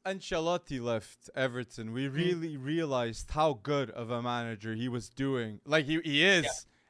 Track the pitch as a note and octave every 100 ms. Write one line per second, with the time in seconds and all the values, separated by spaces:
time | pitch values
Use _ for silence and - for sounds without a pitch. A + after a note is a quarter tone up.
0 | F#3+ G3 - E3+ E3 F3 - C3 A#2 A2+
1 | - - - C3+ C3 B2 A#2+ - A2 A#2+
2 | C#3 C#3 F3+ E3+ E3 C#3+ C3 E3 D#3 C3
3 | A#2 A2 - D#3 D#3 A#2 C#3+ C#3+ B2+ -
4 | A#2 A#2+ A#2+ A#2+ A#2 G#2 A2+ A2 B2 A#2+
5 | - - C3+ C3 A2 G#2 C#3+ D#3 C#3 D#3+
6 | D#3+ C#3+ F#3 F3+ C#3+ - - _ _